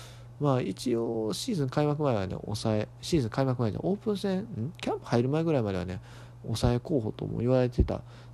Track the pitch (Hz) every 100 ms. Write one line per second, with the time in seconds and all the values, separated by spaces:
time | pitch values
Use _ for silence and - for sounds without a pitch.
0 | - - - - 147 127 - - - 117
1 | 117 113 107 180 - 196 131 151 147 147
2 | 147 110 92 - - 110 117 107 - -
3 | - 165 117 - 135 123 117 104 - 202
4 | - 202 202 185 233 170 117 - - 415
5 | - 120 127 156 165 147 107 95 90 90
6 | - - - - - 110 123 120 - 151
7 | 110 - 101 110 117 127 123 - - -
8 | - - -